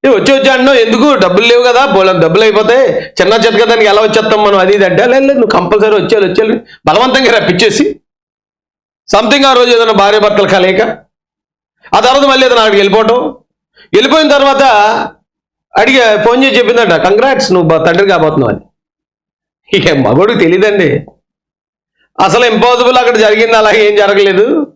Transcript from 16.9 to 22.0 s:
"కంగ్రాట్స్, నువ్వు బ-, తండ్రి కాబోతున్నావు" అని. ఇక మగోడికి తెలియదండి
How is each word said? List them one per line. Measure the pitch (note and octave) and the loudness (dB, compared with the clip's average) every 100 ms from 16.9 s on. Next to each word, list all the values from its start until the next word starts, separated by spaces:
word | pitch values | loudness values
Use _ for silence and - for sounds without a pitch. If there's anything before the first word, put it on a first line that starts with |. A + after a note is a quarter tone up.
"కంగ్రాట్స్, | D#3+ F3+ G#3 C4 C4 G#3+ | 0 0 0 0 -2 -2
నువ్వు | F#3 E3 | -2 0
బ-, | D#3+ D#3+ | 0 0
తండ్రి | E3+ G3 | 0 0
కాబోతున్నావు" | F3 D#3 D3+ A#2+ | 0 0 -2 -4
అని. | G2+ _ _ _ _ _ _ _ _ _ _ _ G3 | -6 _ _ _ _ _ _ _ _ _ _ _ -2
ఇక | F3+ C#3+ A2+ | -2 -2 0
మగోడికి | C3 G3+ A3+ | 0 0 0
తెలియదండి | E3 F#3 G#3 G3+ D#3 - - _ _ _ _ _ _ _ _ _ | 0 0 0 0 -2 -4 -8 _ _ _ _ _ _ _ _ _